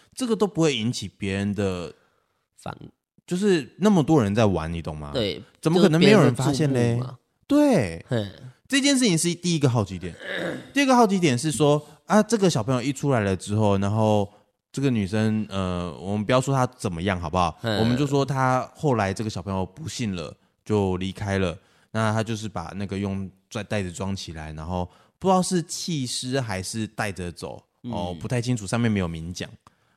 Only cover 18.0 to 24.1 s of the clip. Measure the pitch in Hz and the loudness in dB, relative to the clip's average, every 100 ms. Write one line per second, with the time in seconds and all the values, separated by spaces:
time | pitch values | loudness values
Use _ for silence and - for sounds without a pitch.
18 | 143 139 135 135 131 127 - - 151 113 | 0 0 0 0 0 0 -4 -4 0 2
19 | 98 98 107 98 98 95 92 - - - | 0 -2 -6 -6 -6 -4 -6 -8 -12 -6
20 | 110 87 76 - _ _ - 107 95 90 | -6 -6 -8 -14 _ _ -2 0 2 0
21 | 95 - 104 98 92 80 _ _ _ 110 | -4 -6 -2 0 -2 -4 _ _ _ -2
22 | 110 110 110 110 107 104 82 95 95 98 | 0 0 -2 -6 -8 -10 -10 -10 -8 -6
23 | 101 98 95 _ _ 113 101 107 90 85 | -6 -6 -10 _ _ -12 -6 -4 -4 -6
24 | 98 | -6